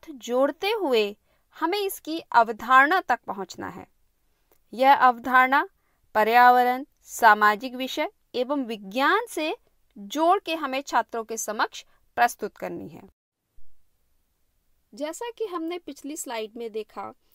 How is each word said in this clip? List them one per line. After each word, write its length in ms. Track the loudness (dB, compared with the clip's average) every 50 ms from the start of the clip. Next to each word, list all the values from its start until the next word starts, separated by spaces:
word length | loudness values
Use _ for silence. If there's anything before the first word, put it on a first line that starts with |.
| 0 -14
जोड़ते 600 | -18 -14 -8 -4 0 0 0 0 0 -4 -4 -4
हुए 480 | -2 -2 -2 0 0 0 0 -2 -6 _ _ _ _ _ _ _ _ -6
हमें 200 | -4 -4 -2 -2
इसकी 400 | -4 -6 -8 -10 -12 -10 -10 -10
अवधारणा 840 | -8 0 2 2 2 2 -2 -8 -2 4 6 6 6 6 2 0
तक 180 | 0 -2 -4 -4 -4
पहुंचना 440 | -12 -10 -10 -10 -12 -12 -14 -14
है। 200 | -14 -14 -16 -20 _ _ _ _ _ _ _ _ _ _ _ _ _ _ _ _ -12 -2
यह 200 | 2 4 4 6
अवधारणा 760 | 6 6 4 4 2 -4 2 4 4 4 4 2 0 0 -2 _ _ _ _ _ _ _ _ 0
पर्यावरण, 680 | 0 2 4 6 8 8 8 8 6 4 2 0 -2 -6 _ _ _
सामाजिक 720 | _ -14 -4 4 6 6 8 8 6 2 2 0 -6 -10 -8
विषय 360 | -8 -8 -6 -4 -4 -6 -6 _ _ _ _ -4
एवं 280 | -4 -2 -2 -2 -4 -4
विज्ञान 640 | -6 -8 -12 -12 -8 -4 0 2 2 2 0 -2
से 320 | -4 -6 -6 -4 -4 -6 -8 _ _ _ _ _ _ -20
जोड़ 420 | -18 -16 -8 -4 0 2 2 2 2
के 160 | 0 -6 -6
हमें 260 | -6 -6 -6 -6 -8
छात्रों 420 | -6 -2 -2 -2 -2 -2 -8 -10 -8
के 140 | -8 -10
समक्ष 480 | -10 -8 -8 -4 -4 -6 -6 -6 -16 -20 _ _ _ _ _ -2
प्रस्तुत 420 | 0 0 0 0 -6 -12 -12 _
करनी 320 | -10 -12 -10 -10 -12 -14 -16
है। 200 | -18 -20 -20 -20 _ _ _ _ _ _ _ _ _ -14 -14 -14 -14 -16 _ _ _ _ _ _ _ _ _ _ _ _ _ _ _ _ _ _ _ _ _ _ -12
जैसा 340 | -10 -10 -8 -8 -10 -10 -12 -8
कि 80 | -8 -8
हमने 320 | -8 -6 -8 -6 -6 -8
पिछली 400 | -10 -10 -14 -18 -14 -14 -14 -12
स्लाइड 340 | -12 -12 -10 -8 -10 -10 -10 -12
में 140 | -12 -12 -10
देखा 420 | -10 -10 -12 _ -14 -14 -14 -14 -16 _ _ _